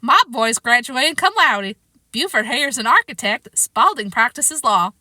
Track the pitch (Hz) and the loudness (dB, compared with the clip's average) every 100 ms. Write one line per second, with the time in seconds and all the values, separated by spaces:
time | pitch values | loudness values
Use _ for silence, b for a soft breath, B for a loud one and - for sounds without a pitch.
0 | 233 311 415 247 226 226 233 240 240 254 | 2 2 2 0 -2 -2 0 0 0 -2
1 | 294 311 381 427 320 208 196 - _ _ | -2 2 0 2 2 2 -4 -10 _ _
2 | _ 226 370 226 214 247 285 269 226 339 | _ -6 -4 -4 -2 -2 -4 -4 2 2
3 | 453 240 202 220 - - - - 302 403 | 2 -6 -6 -6 -6 -6 -4 2 2 2
4 | 208 233 233 - - 311 233 202 180 - | -6 0 0 0 -4 -2 0 2 0 -4